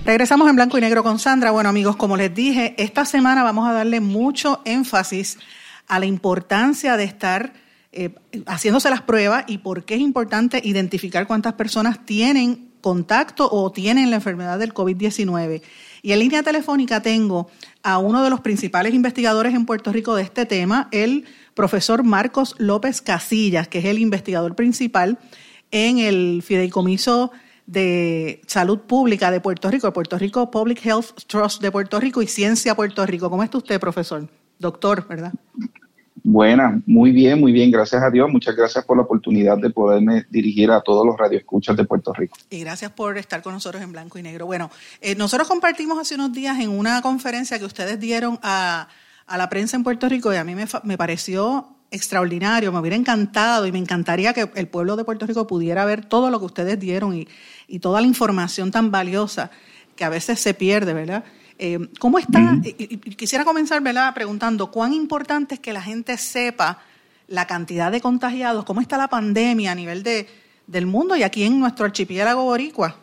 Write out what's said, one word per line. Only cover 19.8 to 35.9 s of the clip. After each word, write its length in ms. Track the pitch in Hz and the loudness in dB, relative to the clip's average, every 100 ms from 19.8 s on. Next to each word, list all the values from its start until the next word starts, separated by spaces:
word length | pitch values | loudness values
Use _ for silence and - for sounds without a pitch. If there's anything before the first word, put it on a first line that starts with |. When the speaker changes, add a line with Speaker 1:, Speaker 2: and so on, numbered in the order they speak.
| 214 | -2
Speaker 1:
Rico 220 | 214 226 220 | -2 0 -2
de 80 | |
este 240 | 190 - 233 | -2 -4 -2
tema, 420 | 196 180 233 - | 0 0 0 0
el 340 | 214 220 277 285 - _ | 0 0 0 -4 -20 _
profesor 500 | - 196 202 - 233 | -2 0 0 2 2
Marcos 520 | 240 202 226 269 269 - | 4 4 2 0 -2 -2
López 460 | 208 202 262 254 | 0 0 0 -4
Casillas, 640 | - 175 - 220 214 175 170 | -4 -4 0 0 2 0 -2
que 100 | 180 | -4
es 80 | 180 | -2
el 140 | 214 | 0
investigador 560 | 226 202 202 180 170 180 | 0 0 -2 -2 -2 0
principal 640 | 240 233 247 202 180 247 - - - - _ | 0 0 0 2 0 -2 -8 -20 -20 -20 _
en 300 | 214 226 247 | 0 2 2
el 420 | 220 196 180 175 | 2 2 2 0
Fideicomiso 880 | 175 190 180 180 185 190 - 240 247 - _ _ - | 0 0 2 0 0 0 2 2 0 -6 _ _ -8
de 760 | 185 190 175 170 165 160 - _ | -2 0 0 0 -2 -4 -10 _
Salud 320 | 208 180 208 | -2 0 0
Pública 520 | - 247 254 202 185 | 0 2 2 2 0
de 80 | 180 | 0
Puerto 300 | 185 180 - | -2 -4 -2
Rico, 180 | 262 220 | 0 -2
el 60 | |
Puerto 240 | 180 165 180 | -2 -6 -4
Rico 340 | 196 240 240 | -2 -2 -2
Public 320 | 220 220 240 | 0 -2 -2
Health 400 | 233 220 233 - - | 0 -2 -2 -12 -6
Trust 340 | 208 208 - | -2 0 -2
de 100 | 202 | -4
Puerto 300 | 196 196 208 | -2 -4 -2
Rico 200 | 262 254 | -2 -2
y 60 | 220 | -2
Ciencia 480 | - 202 226 233 214 | 0 0 2 0 0
Puerto 300 | 208 202 190 | -2 -2 -2
Rico. 240 | 180 175 | -2 -2
¿Cómo 140 | 185 | -2
está 160 | 220 269 | -2 -4
usted, 200 | - 196 | -2 -2
profesor? 480 | 180 175 165 156 151 _ _ _ | -2 -4 -4 -6 -10 _ _ _
Doctor, 480 | 175 165 202 202 - | -8 -2 0 0 -2
¿verdad? 240 | 165 170 - _ - 220 _ _ | -10 -10 -12 _ -12 -12 _ _